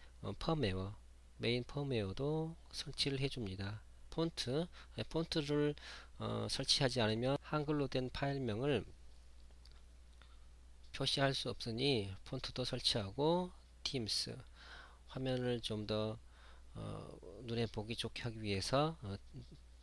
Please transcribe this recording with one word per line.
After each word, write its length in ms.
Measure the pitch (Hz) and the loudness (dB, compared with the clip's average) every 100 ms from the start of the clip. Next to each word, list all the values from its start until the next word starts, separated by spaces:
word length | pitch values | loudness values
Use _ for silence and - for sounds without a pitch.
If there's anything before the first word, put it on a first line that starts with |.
| - - | -18 -8
어, 120 | 104 101 | -6 -2
펌웨어, 580 | - 160 110 92 98 104 - - - - | 0 4 4 2 -2 -6 -14 -20 -20 -2
메인 260 | 117 123 | 2 2
펌웨어도 920 | 120 143 139 120 98 95 143 156 160 165 - | 0 -4 0 2 2 0 2 2 0 -6 -10
설치를 480 | - 147 - 147 135 | -8 -6 -2 0 2
해줍니다. 600 | 135 - 101 95 101 107 - - - | 0 0 -2 -2 -4 -4 -10 -16 -6
폰트, 560 | - 165 - - 139 180 - - - | 0 0 0 0 2 0 -6 -10 -6
예, 40 | |
폰트를, 720 | 113 160 165 165 143 147 147 147 - - - - | -2 0 2 0 4 4 4 2 -8 -12 -14 -6
어, 280 | 110 110 110 | -2 0 0
설치하지 540 | - 139 - 135 123 | 0 4 6 6 6
않으면 360 | 110 110 127 143 | 4 6 4 2
한글로 460 | - 151 147 151 135 | 2 0 2 2 4
된 240 | 135 127 | 2 0
파일명을 720 | - 139 139 123 104 139 123 - - - - - - - - - - - - - - - - - - - - - | 0 0 2 2 2 4 4 2 -10 -14 -16 -16 -16 -16 -16 -16 -16 -16 -16 -18 -18 -16 -16 -16 -16 -16 -16 -10
표시할 400 | - 139 - 139 | 0 2 6 4
수 160 | 135 123 | 4 -2
없으니 640 | 117 123 113 139 123 98 92 - | -2 -2 2 6 6 2 -4 -6
폰트도 400 | - - - 123 | -4 -4 -2 -2
설치하고, 840 | 123 - 120 98 113 151 175 180 - - - | 2 2 2 0 4 6 6 2 -6 -18 -18
팀스, 540 | - 135 107 - - 120 - - - - - - - | -6 -2 0 0 0 -6 -12 -16 -14 -14 -16 -18 -10
화면을 540 | 135 131 127 123 120 | -4 0 2 2 0
좀 260 | - 107 104 | 0 -2 2
더, 320 | 107 107 110 - - - - - | 2 2 -2 -10 -18 -18 -16 -12
어, 440 | 110 107 104 - - 90 87 | -8 -6 -6 -8 -12 -12 -10
눈에 220 | 120 117 113 | -2 0 2
보기 280 | 110 104 117 | 0 -4 -2
좋게 280 | 117 - | -4 -2
하기 180 | 120 110 | -4 -2
위해서, 560 | 110 98 - 135 151 160 | 2 2 4 4 4 0
어, 140 | 101 98 - - - - - - | -6 -6 -8 -12 -12 -16 -16 -18